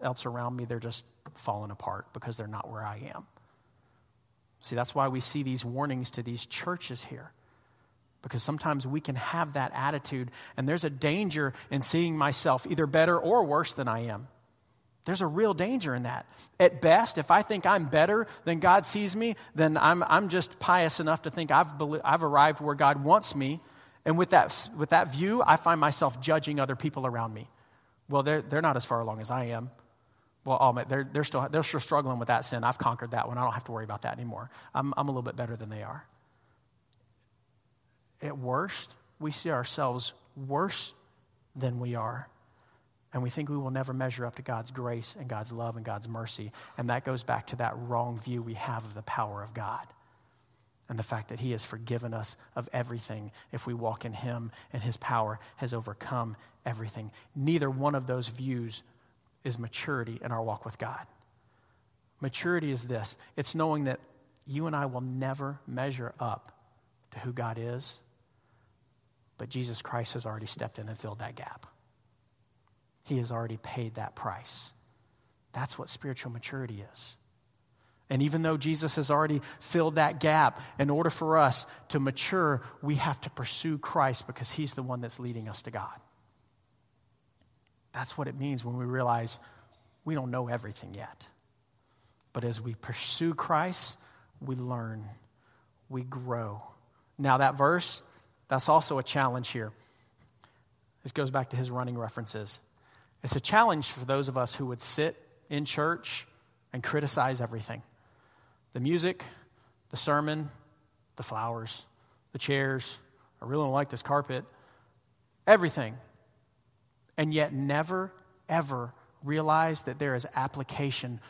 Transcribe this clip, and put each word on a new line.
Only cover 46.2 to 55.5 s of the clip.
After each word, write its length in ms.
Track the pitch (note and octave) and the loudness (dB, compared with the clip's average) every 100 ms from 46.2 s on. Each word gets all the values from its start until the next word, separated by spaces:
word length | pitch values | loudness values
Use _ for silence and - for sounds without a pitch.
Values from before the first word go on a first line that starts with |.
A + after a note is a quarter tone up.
| A2+ - G#2+ - - - | -8 -8 -12 -14 -16 -6
And 140 | A#2+ | -2
that 140 | A#2+ | -2
goes 180 | C#3 B2+ | -2 -4
back 240 | A2+ A2+ - | -2 -4 -4
to 100 | B2 | -4
that 200 | A2+ A2+ | -4 -4
wrong 400 | A#2+ A#2+ A#2+ A#2 | -4 -2 -2 -6
view 240 | B2+ A#2+ | -6 -6
we 120 | A#2 | -6
have 300 | G#2+ C3 A#2 | -8 -6 -6
of 100 | A2 | -8
the 100 | G#2 | -12
power 360 | - - G#2+ G2+ | -8 -4 -4 -6
of 140 | G#2+ | -10
God 320 | A2+ G2+ - - - _ _ _ _ _ _ _ _ - | -8 -6 -8 -10 -20 _ _ _ _ _ _ _ _ -10
and 100 | A2+ | -8
the 60 | |
fact 240 | - A2+ G#2+ | -6 -6 -6
that 100 | A#2 | -6
he 140 | B2+ | -4
has 120 | A2+ | -4
forgiven 480 | - A2+ A#2 A#2+ A#2+ | -6 -8 -4 -4 -4
us 240 | A2+ A2 - - - | -6 -6 -10 -10 -10
of 120 | A#2+ | -6
everything 580 | B2+ A#2+ A#2+ G#2+ G#2+ G#2+ - - | -4 -4 -6 -8 -10 -10 -16 -12
if 160 | B2+ B2+ | -10 -8
we 40 | |
walk 320 | A#2+ A2+ A2+ | -4 -4 -4
in 100 | A#2+ | -8
him 360 | G#2 A#2+ A#2+ A#2 - - | -8 -6 -6 -8 -12 -10
and 100 | B2 | -6
his 140 | A#2 A2+ | -4 -4
power 420 | - A#2+ G#2+ A2 - | -2 0 0 -4 -12